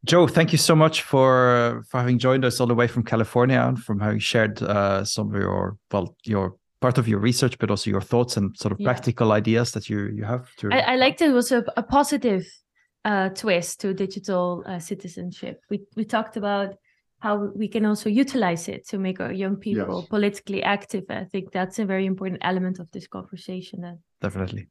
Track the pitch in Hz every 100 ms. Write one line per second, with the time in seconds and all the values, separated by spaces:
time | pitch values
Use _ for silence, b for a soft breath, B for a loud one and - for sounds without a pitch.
0 | - 170 165 - 165 156 - 160 156 -
1 | - 135 131 127 123 123 117 117 110 131
2 | 123 123 127 131 131 110 123 117 120 123
3 | 113 113 107 120 123 127 123 123 - 101
4 | 107 107 - 117 107 104 - 104 101 98
5 | 98 - 104 101 95 95 95 101 _ 101
6 | 87 _ - 101 95 - _ _ 127 127
7 | 113 101 113 123 127 - 107 104 - 98
8 | - 120 123 - 101 - 107 101 202 123
9 | - - 113 107 110 113 120 107 - 104
10 | 101 107 107 123 127 - - 254 233 262
11 | 262 269 320 247 240 240 - - 220 277
12 | 285 294 247 190 175 _ _ _ _ _
13 | 214 202 190 190 220 175 170 - 202 190
14 | 190 190 190 185 180 175 - 180 165 196
15 | 180 180 180 180 - - _ 202 196 -
16 | 214 233 220 226 202 202 196 196 _ _
17 | _ _ 214 208 202 196 208 226 214 208
18 | 214 208 277 262 185 170 - - - 202
19 | 190 185 185 190 190 196 214 208 190 180
20 | 165 208 202 202 - 196 - 202 - 196
21 | 190 190 190 196 190 185 185 208 202 190
22 | 190 190 190 185 - 185 185 185 165 -
23 | - 190 185 180 - 185 180 185 175 170
24 | _ _ - 90 92 110 98